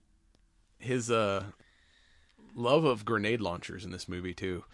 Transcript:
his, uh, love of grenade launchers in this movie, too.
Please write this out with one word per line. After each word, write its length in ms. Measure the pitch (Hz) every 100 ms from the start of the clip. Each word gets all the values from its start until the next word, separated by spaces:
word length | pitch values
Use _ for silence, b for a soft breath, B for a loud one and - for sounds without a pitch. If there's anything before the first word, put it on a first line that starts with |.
| _ _ _ _ _ _ _ -
his, 320 | 120 123 117
uh, 340 | 113 101 98 98 - - _ _ _ _ - _ _ -
love 300 | 120 120 151
of 200 | 151 113 104
grenade 360 | 110 107 117
launchers 420 | 92 87 - 90
in 80 | 92
this 160 | 90 -
movie, 260 | 90 90 85
too. 280 | 95 87 -